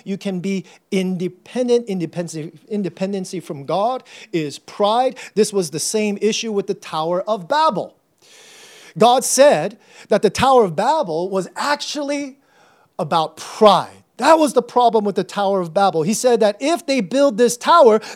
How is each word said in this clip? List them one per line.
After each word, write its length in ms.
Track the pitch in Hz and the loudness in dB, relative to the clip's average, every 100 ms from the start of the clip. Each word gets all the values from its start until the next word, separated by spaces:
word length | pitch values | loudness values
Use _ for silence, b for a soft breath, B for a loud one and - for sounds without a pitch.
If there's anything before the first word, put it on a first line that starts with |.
You 140 | 180 196 | -10 -8
can 220 | 202 185 | -6 -6
be 260 | 196 190 b b _ | -4 -6 b b _
independent, 960 | 190 185 185 180 - - 240 247 240 233 | -4 -2 -4 -6 -8 -10 -6 0 0 0
independency, 680 | 190 160 170 170 160 151 156 _ | -6 -6 -6 -8 -10 -12 -16 _
independency 720 | 208 180 - 190 202 185 175 | -6 -6 -6 -6 -6 -8 -10
from 240 | - 147 | -10 -12
God 400 | 139 170 220 254 B B B | -6 -2 -2 -4 B B B
is 280 | 170 147 - | -6 -6 -10
pride. 580 | - - 202 226 254 - B | -18 -2 0 2 0 -4 B
This 180 | 190 214 | -2 0
was 160 | 196 165 | 0 -4
the 100 | 151 | -6
same 380 | - 220 214 202 | -4 -2 -4 -2
issue 320 | 208 208 226 | -2 -2 -4
with 140 | 202 196 | -6 -6
the 80 | |
Tower 480 | 190 - 160 165 180 | -10 -8 -6 -4 -4
of 260 | 202 220 170 | -4 -6 -2
Babel. 480 | 294 320 185 123 _ _ _ B B B B B B B 165 | 0 0 0 -8 _ _ _ B B B B B B B 2
God 280 | 226 254 | 4 4
said 540 | - 254 285 175 180 226 B B B | 0 4 4 4 -2 -10 B B B
that 140 | 208 | 0
the 80 | 202 | 0
Tower 340 | - 262 254 | 2 4 4
of 120 | 202 156 | 4 0
Babel 520 | 233 311 180 156 185 | 0 0 -2 -4 -4
was 200 | 190 180 - | -4 -6 -6
actually 840 | 269 294 - 285 277 285 285 - b b b b b - | -4 -4 -4 -8 -6 -6 -8 -14 b b b b b -10
about 380 | 156 170 160 - | -2 -2 -2 -6
pride. 680 | - - 214 175 104 98 _ - | -16 4 6 6 0 -12 _ -2
That 200 | 262 320 | 4 4
was 140 | 294 | 4
the 100 | 247 | 0
problem 420 | 240 247 240 220 | 0 2 2 2
with 120 | 202 196 | 0 -4
the 80 | |
Tower 360 | - 202 196 196 | -4 -4 -2 -2
of 140 | 170 | -2
Babel. 280 | 156 196 165 | 0 0 0
He 120 | 156 | -2
said 240 | 220 247 233 | 0 2 2
that 160 | 208 208 | 2 0
if 260 | 269 339 - | -2 -2 0
they 140 | 269 | -2
build 360 | 175 262 285 208 | 0 2 2 4
this 200 | 240 - | 0 2
tower, 440 | - 339 254 214 B | 4 6 8 6 B